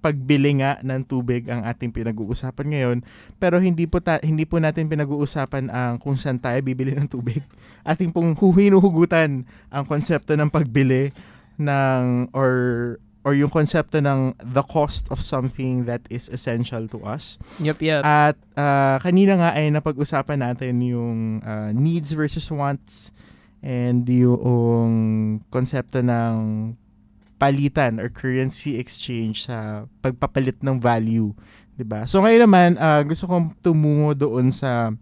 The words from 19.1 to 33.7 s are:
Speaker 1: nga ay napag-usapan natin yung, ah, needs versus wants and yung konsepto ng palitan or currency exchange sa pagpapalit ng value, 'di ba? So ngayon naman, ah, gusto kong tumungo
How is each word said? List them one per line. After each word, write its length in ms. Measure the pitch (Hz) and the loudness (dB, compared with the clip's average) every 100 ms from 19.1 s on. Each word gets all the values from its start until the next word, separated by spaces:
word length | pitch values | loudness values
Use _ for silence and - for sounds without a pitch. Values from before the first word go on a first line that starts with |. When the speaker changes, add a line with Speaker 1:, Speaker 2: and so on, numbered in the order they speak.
| 180 196 190 | 4 4 4
Speaker 1:
nga 100 | 170 151 | 2 2
ay 160 | 151 | 0
napag-usapan 640 | 151 147 131 143 151 135 143 | 0 -2 -4 -2 -2 -2 -2
natin 460 | 123 120 131 123 | -2 -4 -4 -2
yung, 340 | 123 120 117 113 113 110 | -2 -2 -4 -4 -4 -6
ah, 300 | 113 107 107 | -8 -8 -4
needs 400 | 110 147 170 143 | 0 0 0 -4
versus 320 | 156 151 165 - | -4 -4 -4 -8
wants 560 | 151 143 143 - - - _ - - _ _ | -4 -4 -4 -10 -20 -20 _ -20 -20 _ _
and 440 | 139 123 123 123 | -8 -4 0 0
yung 1400 | 123 123 123 123 127 120 117 117 117 113 110 110 107 107 - | 2 4 4 4 2 2 2 2 2 2 0 0 -2 -4 -6
konsepto 520 | 131 127 139 120 135 | -4 -2 -4 -4 -2
ng 720 | 123 120 117 113 110 107 110 113 _ _ _ _ _ _ | 0 0 -2 -2 -4 -4 -6 -10 _ _ _ _ _ _
palitan 560 | 139 139 143 160 131 113 | 0 2 0 0 0 0
or 160 | 117 | -6
currency 640 | - 131 127 131 - 147 139 | -6 -4 -2 -2 -4 -8 -6
exchange 720 | 123 - - 120 113 107 - | -8 -12 -8 -6 -4 -6 -8
sa 400 | 117 107 107 113 _ | -8 -8 -10 -12 _
pagpapalit 560 | 135 123 143 - 131 - | -4 -4 -4 -2 -2 -2
ng 160 | 135 131 | -4 0
value, 560 | 120 117 113 113 107 104 - - _ | 0 0 0 0 -2 -4 -20 -20 _
'di 160 | - 117 | -14 -8
ba? 160 | 110 | -6
So 160 | 117 190 | 0 4
ngayon 240 | 208 226 | 6 8
naman, 260 | 233 190 175 175 | 8 8 6 4
ah, 240 | 160 151 | 4 4
gusto 240 | 143 165 | 2 -2
kong 320 | 180 180 165 - | -2 0 0 -2
tumungo 480 | 180 | 0